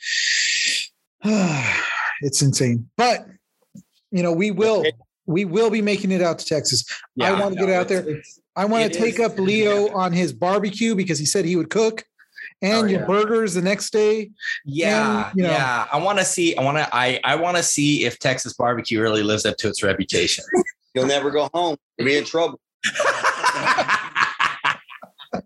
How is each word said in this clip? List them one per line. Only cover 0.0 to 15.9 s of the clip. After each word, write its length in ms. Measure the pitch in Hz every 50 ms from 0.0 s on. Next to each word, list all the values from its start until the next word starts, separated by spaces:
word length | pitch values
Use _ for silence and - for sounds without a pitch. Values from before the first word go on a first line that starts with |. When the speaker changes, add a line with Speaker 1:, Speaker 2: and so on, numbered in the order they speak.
| - - - - - - - - - - - - - - - - - - _ _ _ _ _ _ -
Speaker 1:
<sighs> 80 | 208 220 208 185 175 151 139 123 117 - - - - - - - - - -
It's 200 | 143 139 - - 143
insane, 460 | 135 127 - 139 123 120 117 117 - _
but 300 | - 233 247 214 - - - - - _ _ _ _ _ _ - - - _ _ _ _ _
you 120 | - 180 175
know, 100 | 175 170
we 180 | 165 202 214 196
will, 280 | 170 214 220 220 190
Speaker 2:
Okay. 120 | 151 156 - - _ _ _ _ _
Speaker 1:
we 180 | - 151 185 208
will 260 | 180 156 220 226 226
be 100 | 202 226 208
making 300 | 208 202 190 196 185 190
it 80 | 180 175
out 160 | 170 156 -
to 40 | -
Texas. 400 | - 160 147 - - 135 117 - - - - - - _ 127
I 100 | 120 185
Speaker 3:
Yeah, 100 | 196 190
Speaker 1:
wanna 160 | 202 202 190
get 120 | 190 196 185
Speaker 3:
no, 120 | 190 180
Speaker 1:
out 80 | 180 -
there. 120 | 196 185
Speaker 3:
it's, 80 | 156 156
it's 320 | 147 147 - - - _ _ _ -
Speaker 1:
I 100 | 175 190
wanna 180 | 208 220 226 220
Speaker 3:
It 60 | 202 165
Speaker 1:
take 220 | 170 226 233 226
Speaker 3:
is. 60 | 233
Speaker 1:
up 180 | 226 220 - 196
Leo 500 | 190 190 214 220 214 208 208 202 202 214 -
on 200 | 190 185 185 170
his 200 | 180 180 156 127
barbecue 600 | - 175 180 196 208 196 208 196 - 233 226 226
because 240 | 185 190 185 160 139
he 80 | 151
said 180 | 135 - 202 185
he 120 | 165 180
would 140 | 170 160 160
cook 340 | - 202 226 226 220 226 - _ _ _ _ _ _ - - - - _
and 140 | 190 190 220
Speaker 4:
Oh, 100 | 226 220
Speaker 1:
your 160 | 208 196 175
Speaker 4:
yeah. 60 | -
Speaker 1:
burgers 480 | 170 190 208 214 214 233 226 226 202 170
the 80 | 185 175
next 300 | 190 208 196 - - -
day. 380 | 214 214 214 220 220 208 214 - - - - - - -
Speaker 3:
Yeah, 640 | 143 139 156 165 160 - 214 220 - - 110 104 -
Speaker 1:
And, 80 | -
you 60 | 190 180
know. 60 | 170 156
Speaker 3:
yeah. 340 | 143 135 131 123 117 104 -